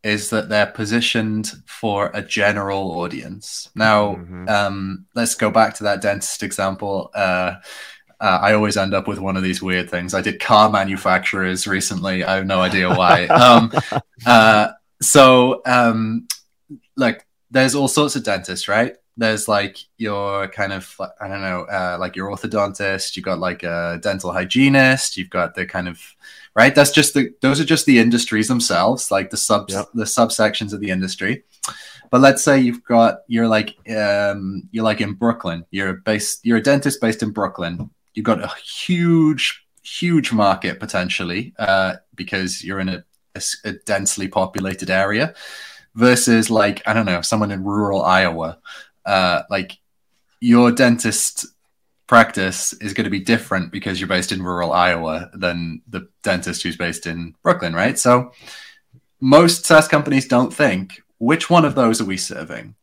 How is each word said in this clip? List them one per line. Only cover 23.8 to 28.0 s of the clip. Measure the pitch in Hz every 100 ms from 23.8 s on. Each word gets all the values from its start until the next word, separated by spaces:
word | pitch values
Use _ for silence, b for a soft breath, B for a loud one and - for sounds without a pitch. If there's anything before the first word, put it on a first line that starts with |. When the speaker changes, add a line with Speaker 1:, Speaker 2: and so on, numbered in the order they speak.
| 85 87
Speaker 1:
dental | 104 95 90
hygienist, | 90 92 123 139 139 131 135 - -
you've | 92
got | 92 85 95
the | 87
kind | 95 90
of, | 80 - _ B B B 107
right? | 131
That's | 202 139
just | - 143 143
the, | 120 -
those | 135 139
are | 147
just | 160 -
the |
industries | 123